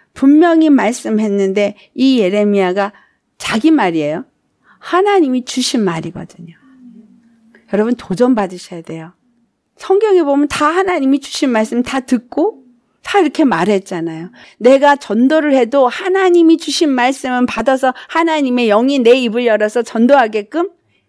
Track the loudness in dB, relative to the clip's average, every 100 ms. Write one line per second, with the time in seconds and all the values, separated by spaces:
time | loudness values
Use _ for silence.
0 | _ 0 4 4 4 4 4 2 0 -4
1 | -4 -2 -2 -2 -2 0 -2 -6 _ -2
2 | 0 2 0 0 0 2 0 -2 -4 _
3 | _ _ _ _ -6 0 2 2 0 -2
4 | -4 -6 -10 _ _ _ _ _ -4 0
5 | 2 2 2 -2 -4 -6 -4 -2 -2 -4
6 | -10 -12 -16 -18 -20 -20 _ _ -20 -20
7 | -20 _ _ _ _ _ -6 -4 -2 -4
8 | -6 -2 0 0 -2 -8 -16 -18 -14 -16
9 | -16 _ _ _ _ _ _ _ -2 0
10 | 2 2 2 0 0 0 -2 0 -2 -2
11 | 0 -2 -4 -4 -2 -2 -2 -4 -4 -6
12 | -2 -4 -4 -2 -2 -4 _ _ _ _
13 | -2 0 0 2 0 2 0 -2 -2 -8
14 | -8 -8 -14 -18 -20 0 2 4 4 2
15 | -2 0 2 2 2 0 2 2 0 -2
16 | -2 0 2 4 4 2 0 -2 0 0
17 | 0 -2 -4 -2 -2 -2 -2 0 -2 -4
18 | -6 -2 0 0 -2 0 2 2 2 2
19 | 4 4 2 -2 0 0 0 -2 -4 0
20 | 4 4 2 -2 -6 -4 -4 _ _ _